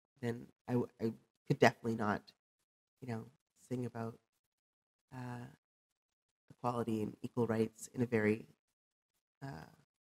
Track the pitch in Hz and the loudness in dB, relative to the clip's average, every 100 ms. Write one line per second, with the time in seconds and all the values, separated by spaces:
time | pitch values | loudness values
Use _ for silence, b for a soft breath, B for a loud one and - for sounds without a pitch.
0 | _ _ 120 117 135 _ - 123 - _ | _ _ -4 -4 -8 _ -2 0 0 _
1 | 113 113 _ _ _ 143 120 - 117 113 | -4 -4 _ _ _ 6 6 6 -4 0
2 | 104 98 - _ _ _ _ _ _ _ | 2 0 -2 _ _ _ _ _ _ _
3 | 127 113 117 _ _ _ - 127 123 117 | -8 -8 -8 _ _ _ -8 -6 -4 -6
4 | 113 - _ _ _ _ _ _ _ _ | -8 -10 _ _ _ _ _ _ _ _
5 | _ 131 123 120 123 - _ _ _ _ | _ -12 -10 -10 -14 -20 _ _ _ _
6 | _ _ _ _ _ - 123 120 113 110 | _ _ _ _ _ -6 -2 0 0 0
7 | 107 - 120 - 113 110 110 - - 131 | -2 -6 -8 -2 0 2 0 -2 -12 -2
8 | 120 113 107 110 - _ _ _ _ _ | 2 4 4 2 -2 _ _ _ _ _
9 | _ _ _ _ 139 151 - - _ _ | _ _ _ _ -12 -12 -16 -20 _ _
10 | _ | _